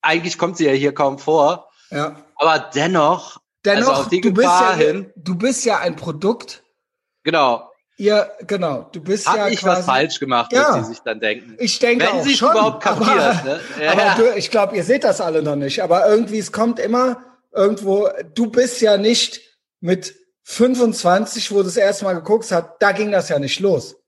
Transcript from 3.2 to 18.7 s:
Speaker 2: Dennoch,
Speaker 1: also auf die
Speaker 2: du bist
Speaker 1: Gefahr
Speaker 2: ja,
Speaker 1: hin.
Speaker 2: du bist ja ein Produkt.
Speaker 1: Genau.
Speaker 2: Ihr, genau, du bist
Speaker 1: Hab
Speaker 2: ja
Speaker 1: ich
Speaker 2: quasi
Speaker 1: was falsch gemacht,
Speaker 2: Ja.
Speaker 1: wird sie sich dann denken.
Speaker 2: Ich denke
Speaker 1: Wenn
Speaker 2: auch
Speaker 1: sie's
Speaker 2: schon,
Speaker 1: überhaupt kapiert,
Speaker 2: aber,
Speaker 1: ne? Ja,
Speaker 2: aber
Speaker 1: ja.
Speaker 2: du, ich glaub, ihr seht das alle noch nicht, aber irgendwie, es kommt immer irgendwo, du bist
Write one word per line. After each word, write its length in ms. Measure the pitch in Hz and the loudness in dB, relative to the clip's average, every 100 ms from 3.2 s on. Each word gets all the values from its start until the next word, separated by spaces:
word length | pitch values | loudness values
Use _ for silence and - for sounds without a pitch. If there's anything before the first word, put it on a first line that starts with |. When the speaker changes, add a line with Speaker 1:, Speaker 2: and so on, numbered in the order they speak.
| - - _ _ | -4 -20 _ _
Speaker 2:
Dennoch, 240 | 202 202 247 | 0 2 2
Speaker 1:
also 140 | 277 | 0
auf 60 | 269 | 0
die 100 | 180 | 0
Speaker 2:
du 120 | 208 | 2
bist 140 | 185 202 | 2 4
Speaker 1:
Gefahr 320 | 180 185 175 | 4 2 2
Speaker 2:
ja, 80 | 151 | 2
Speaker 1:
hin. 260 | 180 190 - | 0 -8 -14
Speaker 2:
du 180 | 165 | -8
bist 300 | 180 233 254 | -2 -2 -2
ja 140 | 233 196 | -2 -2
ein 180 | 175 156 | -2 -6
Produkt. 680 | - 151 185 233 - - _ _ _ _ _ _ | -10 -4 -2 -4 -8 -20 _ _ _ _ _ _
Speaker 1:
Genau. 420 | 151 165 135 117 - _ _ _ | -2 2 2 0 -6 _ _ _
Speaker 2:
Ihr, 320 | 202 208 - - - | 2 2 0 -8 -8
genau, 420 | 202 170 131 - | -4 -4 -6 -10
du 100 | 180 | -16
bist 240 | 156 202 - | -6 -4 0
Speaker 1:
Hab 80 | 208 | 0
Speaker 2:
ja 120 | 208 | 0
Speaker 1:
ich 120 | 233 | 0
Speaker 2:
quasi 200 | 185 180 | 0 0
Speaker 1:
was 40 | 170 | 2
falsch 340 | 131 160 - | 0 0 -4
gemacht, 320 | 135 123 - | -2 0 2
Speaker 2:
Ja. 180 | 247 294 175 | 2 2 2
Speaker 1:
wird 80 | 110 | -2
sie 40 | |
sich 80 | 113 | -10
dann 200 | - 110 | -8 -4
denken. 360 | 110 110 120 110 | -4 -4 -10 -6
Speaker 2:
Ich 200 | 240 - | -4 0
denke 260 | 240 240 285 | 0 2 0
Speaker 1:
Wenn 60 | |
Speaker 2:
auch 100 | 285 | 0
Speaker 1:
sie's 160 | 277 254 | 0 2
Speaker 2:
schon, 140 | 262 | 4
Speaker 1:
überhaupt 300 | 330 214 - | 4 2 0
kapiert, 280 | 202 - 226 | -4 0 2
Speaker 2:
aber, 320 | 277 294 185 | 2 2 0
Speaker 1:
ne? 160 | 135 156 - - | -2 -6 -8 -4
Ja, 120 | 151 | 0
Speaker 2:
aber 100 | 180 | 2
Speaker 1:
ja. 120 | 214 | 2
Speaker 2:
du, 200 | 190 226 202 | 4 2 2
ich 120 | - | -2
glaub, 220 | 220 196 | 0 0
ihr 120 | 208 | -2
seht 200 | 170 262 | 0 0
das 160 | 269 185 | 2 0
alle 220 | 180 160 | 0 -2
noch 140 | 151 143 | -2 -4
nicht, 260 | 139 139 | -4 -4
aber 240 | 185 175 190 | 0 2 4
irgendwie, 300 | 214 233 214 | 2 0 -6
es 120 | 190 | -6
kommt 260 | - 226 233 | -2 -2 -2
immer 440 | 214 240 254 247 - _ _ | -2 0 0 -2 -12 _ _
irgendwo, 560 | - 196 208 196 196 208 - - | 0 0 0 -2 0 0 -4 -10
du 120 | - 233 | -4 0
bist 340 | 240 254 | 2 0